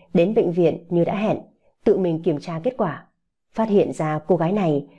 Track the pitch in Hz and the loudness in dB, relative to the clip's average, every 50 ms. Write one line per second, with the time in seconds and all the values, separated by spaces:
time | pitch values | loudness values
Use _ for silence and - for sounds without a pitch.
0 | - _ - 170 170 202 220 233 175 175 165 180 170 151 - - - - 175 170 | -12 _ 2 2 2 4 2 0 0 0 2 2 2 2 2 -2 -6 -2 0 0
1 | 165 - - 196 214 196 156 - - - _ _ _ _ _ _ _ 226 196 190 | 0 0 0 -2 -2 -2 -2 -4 -6 -14 _ _ _ _ _ _ _ 2 2 2
2 | 185 170 160 165 170 190 151 139 - 175 165 160 160 175 - - 208 160 135 - | 2 0 -2 -2 -2 -2 -2 -2 -6 -8 -10 -6 -6 -6 -4 -4 -4 -4 -4 -8
3 | - _ _ _ _ _ _ _ _ _ _ 220 226 226 202 190 139 131 135 - | -14 _ _ _ _ _ _ _ _ _ _ -4 -2 2 2 2 2 2 -2 -4
4 | 160 156 156 156 - - 185 160 160 170 202 214 185 160 147 143 143 - - | -4 -2 -4 -4 0 0 0 0 2 0 0 0 0 0 0 -2 -4 -8 -16